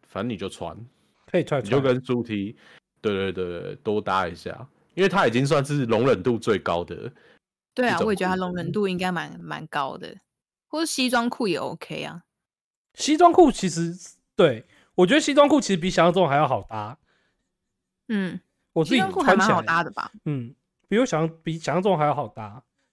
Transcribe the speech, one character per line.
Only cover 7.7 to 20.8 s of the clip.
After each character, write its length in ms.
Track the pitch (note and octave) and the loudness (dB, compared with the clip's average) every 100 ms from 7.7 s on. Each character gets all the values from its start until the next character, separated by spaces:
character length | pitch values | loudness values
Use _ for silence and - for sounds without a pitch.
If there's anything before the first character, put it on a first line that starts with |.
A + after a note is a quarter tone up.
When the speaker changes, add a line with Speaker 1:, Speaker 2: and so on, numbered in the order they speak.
Speaker 3:
对 140 | - B3 | -4 -2
啊， 80 | F#3 | 0
Speaker 1:
一 20 | |
种 0 | |
裤 60 | |
子。 20 | G#3+ | 0
Speaker 3:
我 80 | |
也 20 | F#3+ | 0
觉 100 | F#3 | -2
得 20 | |
它 60 | F#3 | -2
容 180 | F3+ | -4
忍 180 | F3+ E3 | -6 -6
度 160 | G#3+ G3 | -2 -2
应 80 | F3+ | -2
该 160 | F#3 | -4
蛮， 280 | F3 D3 F3 | -4 -8 -12
蛮 260 | E3 D3+ D#3+ | -14 -14 -8
高 320 | D3+ C3+ - | -6 -6 -8
的。 180 | - - _ _ _ _ _ | -16 -18 _ _ _ _ _
或 120 | D4+ | -6
是 60 | E4 | -4
西 240 | - B3+ | -2 0
装 180 | A#3+ A#3+ | 0 -2
裤 200 | - A3 | -2 -2
也 100 | D#3 | -2
OK 460 | C3 E3 - D#3 | -6 -10 -12 -12
啊。 200 | D3+ E3 _ _ _ _ _ _ _ | -12 -14 _ _ _ _ _ _ _
Speaker 2:
西 240 | - - D4+ | -8 -2 4
装 140 | F4 | 6
裤 200 | E4+ D#4 | 8 6
其 180 | - F#3 | 6 -2
实， 240 | D#3+ E3+ F3+ - - _ - | -2 -4 -6 -16 -20 _ 2
对， 300 | E3+ A2 - _ _ - | 4 4 -8 _ _ 2
我 100 | F3+ | 4
觉 80 | |
得 80 | D4 | 4
西 120 | D4+ | 4
装 140 | C#4+ C#4+ | 4 6
裤 120 | D4 | 6
其 60 | - | 2
实 100 | F#3 | -2
比 120 | F#3 | 0
想 160 | F3 E3+ | 2 4
象 80 | |
中 140 | F3 E3 | 4 2
还 80 | C#3 | 2
要 120 | D3 | 2
好 140 | A#2 | 0
搭。 340 | - A2 G#2+ - _ _ _ _ _ _ _ _ _ _ - | -6 -10 -10 -14 _ _ _ _ _ _ _ _ _ _ -6
Speaker 3:
嗯， 320 | G#3+ F#3 F#3 _ _ _ | -4 -4 -8 _ _ _
Speaker 2:
我 100 | - | -2
自 60 | D#3+ | 2
己 60 | B3+ | 2
Speaker 3:
西 60 | |
装 100 | F#4+ | 0
裤 100 | F#4 | 0
还 140 | D4 F#3 | 2 4
蛮 120 | G3+ | 4
好 140 | F3 | 2
搭 220 | - E3 | 2 -2
的 80 | D#3+ | -2
吧？ 120 | - | -6
Speaker 2:
穿 80 | - | -10
起 60 | G#3+ | -10
来， 40 | - | -6
嗯， 300 | C#3 A#2 - _ _ | -6 -8 -16 _ _